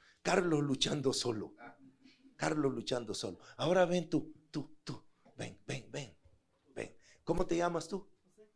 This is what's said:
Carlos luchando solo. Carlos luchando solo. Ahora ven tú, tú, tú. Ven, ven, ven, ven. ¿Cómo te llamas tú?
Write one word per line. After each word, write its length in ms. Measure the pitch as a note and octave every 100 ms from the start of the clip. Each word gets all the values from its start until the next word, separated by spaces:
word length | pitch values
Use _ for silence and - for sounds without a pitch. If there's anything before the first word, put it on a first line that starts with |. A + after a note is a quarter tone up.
| _ _
Carlos 380 | - F#3 F3 D3+
luchando 520 | D3 B2+ C#3 D3 C3
solo. 440 | - A#2+ A2 F2+ - - - - _ - _ - -
Carlos 360 | D#3 D3+ C#3
luchando 400 | A#2+ - B2 A2
solo. 280 | - G#2 E2 - -
Ahora 300 | D3+ F#3 F3
ven 220 | F3+ D#3
tú, 240 | D#3+ - - _
tú, 260 | D3+ - -
tú. 200 | - A#2+ - _ _ -
Ven, 240 | - - -
ven, 240 | C3+ G#2
ven, 260 | C#3 A#2+ - - - _ _ _
ven. 280 | - - - - -
¿Cómo 200 | - F3
te 120 | F3 E3+
llamas 320 | F3 E3+ -
tú? 200 | G3 - _ _ _ -